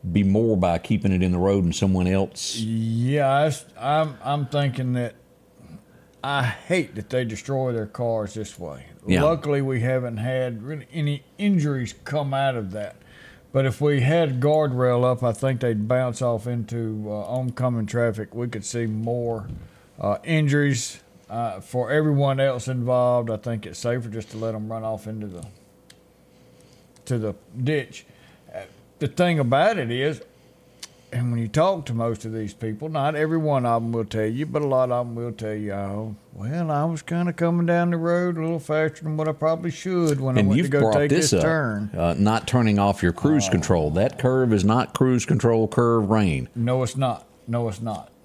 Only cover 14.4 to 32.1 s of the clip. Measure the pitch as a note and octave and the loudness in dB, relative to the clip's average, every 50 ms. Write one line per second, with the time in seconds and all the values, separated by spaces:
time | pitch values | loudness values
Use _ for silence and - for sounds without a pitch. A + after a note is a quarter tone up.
14.4 | B2+ D3 D3+ D#3 D3+ C#3+ B2 B2 B2+ B2 B2 A#2+ B2 B2+ B2+ A#2 B2+ A#2+ A2 - | 2 4 4 4 2 2 2 2 2 2 4 4 4 2 2 2 0 -2 -2 0
15.4 | - C3+ C3 A#2+ B2+ B2 A#2 G#2+ G#2 G#2+ B2+ B2+ B2+ B2+ A#2 - C3 B2 A#2 A2 | 0 0 0 0 0 0 0 0 0 0 2 0 0 -2 -2 -2 -2 0 0 0
16.4 | G#2 B2 A#2+ A#2+ A2 G#2 A#2+ A#2+ A#2 A2+ A2 G#2+ G#2+ G#2+ G#2 G#2+ G2+ E2+ A#2+ B2+ | -2 -4 -4 -4 -4 -6 -6 -6 -4 -4 -4 -6 -6 -6 -6 -6 -6 -4 -4 -4
17.4 | B2+ B2 A#2+ - B2+ B2+ B2 A#2 A2 G#2 - B2 A#2 A#2 G#2 G#2+ G#2+ - - A2+ | -4 -4 -4 -2 -2 0 0 0 -4 -2 0 2 2 2 0 -2 -8 -8 -6 -6
18.4 | A#2+ A#2+ A#2+ A2 G2 - - A#2 A#2 A2+ G#2+ A2 A2 A#2 A#2+ A#2+ A#2+ A#2 A#2 A2 | -6 -6 -6 -8 -10 -6 -4 -4 -2 -2 -2 -4 -2 -2 -2 -2 -2 -4 -4 -4
19.4 | - - - - - - - - - _ _ - - G2+ G2+ - - - E3 D#3 | -6 -10 -12 -14 -14 -18 -20 -20 -20 _ _ -6 -2 -2 -2 -2 -2 0 0 2
20.4 | D3+ C#3+ C#3 D3 C#3+ C#3+ C3+ A#2 - - - - _ _ _ - _ _ G#2 A#2 | 2 4 2 2 2 2 0 0 -4 -8 -12 -16 _ _ _ -20 _ _ -8 -6
21.4 | A#2+ A2+ F#2+ F#2+ - - - B2+ B2 A2 C3+ D3+ D#3 D#3 D3 C#3 C#3 C#3 C3+ C3 | -4 -4 -6 -8 -14 -6 -4 -4 -2 2 2 2 2 4 2 4 2 2 2 2
22.4 | C3+ C#3 B2+ B2 - C3+ C3 B2 A#2+ B2 B2+ B2 B2 B2 B2 B2 A#2 A2+ A2 G#2 | 2 2 2 -2 -4 -4 -4 -2 0 2 2 4 4 4 4 2 0 -2 -4 -4
23.4 | - A#2+ A#2 A2 G#2 F2 - - - A#2+ A#2+ B2 A2+ A#2 G#2 A2+ G#2+ - - G#2+ | -4 -4 -6 -6 -6 -10 -14 -6 -4 -2 -2 -2 -4 -6 -8 -10 -10 -10 -10 -6
24.4 | A2+ A2+ A2 A2 G#2+ A2 A2+ A2+ A2 A2 A2 G#2+ G#2 A2 A2 A2 G#2 G#2 F#2 F2 | -6 -4 -4 -6 -6 -8 -8 -6 -6 -6 -6 -6 -8 -10 -10 -10 -10 -10 -12 -14
25.4 | D#2+ G2 F#2+ - _ _ _ _ _ _ - _ _ _ _ _ _ _ _ _ | -16 -16 -18 -20 _ _ _ _ _ _ -20 _ _ _ _ _ _ _ _ _
26.4 | _ - _ - - - - _ _ _ _ _ _ - B2+ A#2 A2 G#2+ F#2+ - | _ -20 _ -20 -20 -20 -20 _ _ _ _ _ _ -4 -4 -2 -2 -4 -6 -8
27.4 | - _ - B2 B2+ C3 D#3 D3 B2+ - - - - _ - - - - - _ | -14 _ -10 -4 -2 0 0 -2 -2 -6 -14 -20 -20 _ -20 -20 -20 -20 -20 _
28.4 | _ - - F#2+ G2 - - - - _ _ _ D3+ C#3+ - - F3 F3+ E3+ D#3 | _ -16 -14 -14 -14 -14 -20 -20 -20 _ _ _ -6 -6 0 2 2 2 2 2
29.4 | C3+ A#2+ C3 C#3 E3 G#3 A3+ F#3+ C3+ A2+ A#2+ B2+ C3+ D3+ D3+ A#2 - - _ _ | 2 2 2 4 4 2 2 0 -2 -4 -2 -2 -2 -2 -4 -4 -12 -20 _ _
30.4 | _ _ _ _ _ _ _ _ - - _ _ _ _ - B2 B2 B2 A#2+ A#2 | _ _ _ _ _ _ _ _ -20 -20 _ _ _ _ -6 -4 -2 -2 -2 -2
31.4 | A#2 G#2+ - D3+ D#3+ F#3+ G3 E3+ C#3+ C3 A#2+ A2+ A2+ A#2 | -4 -2 2 2 2 2 2 -2 -4 -6 -4 -2 0 -2